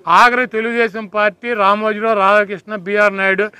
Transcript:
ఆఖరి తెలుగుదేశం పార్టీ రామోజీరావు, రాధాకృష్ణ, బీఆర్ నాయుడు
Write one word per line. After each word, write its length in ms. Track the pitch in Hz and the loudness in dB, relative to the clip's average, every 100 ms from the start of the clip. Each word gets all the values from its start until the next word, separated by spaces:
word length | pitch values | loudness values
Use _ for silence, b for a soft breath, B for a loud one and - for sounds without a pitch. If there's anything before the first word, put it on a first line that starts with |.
| - 180 | 0 4
ఆఖరి 260 | 240 247 254 | 4 4 -2
తెలుగుదేశం 520 | 220 226 233 226 196 214 208 | -4 -4 -2 -2 -4 -8 -2
పార్టీ 340 | 208 185 240 233 | -2 -2 -6 0
రామోజీరావు, 560 | 196 208 220 214 226 214 | 0 2 0 -2 -2 0
రాధాకృష్ణ, 520 | 196 208 202 196 214 214 180 | 2 2 0 -6 -10 -10 -4
బీఆర్ 320 | 202 208 196 | 0 2 2
నాయుడు 280 | 190 190 208 b | 0 0 -2 b